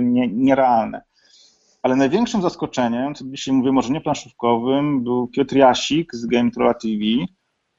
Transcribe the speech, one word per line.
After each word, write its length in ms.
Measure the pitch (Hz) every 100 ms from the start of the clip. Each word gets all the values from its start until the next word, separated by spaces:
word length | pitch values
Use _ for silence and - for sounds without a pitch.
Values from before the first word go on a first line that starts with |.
nie-, 260 | 123 123 123
nierealne. 720 | 110 135 135 131 117 107 107 - _ _ _ _ _ _ _
Ale 140 | 127 131
największym 460 | 135 180 240 220
zaskoczeniem, 760 | 180 - 147 - 120 117 139 147
co 100 | 135
dzisiaj 300 | 135 - 135
mówię, 160 | 127
może 220 | 135 113
nie 80 | 156
planszówkowym, 1000 | 151 139 - - 120 117 123 139 147 139
był 240 | 120 123 123
Piotr 280 | - 135 135
Jasik 600 | 131 123 - 151 165 117
z 100 | 117
Game 260 | 120 120
Trolla 220 | 117 120
T 140 | 117 110
V, 380 | 107 107 120 180 _ _ _ _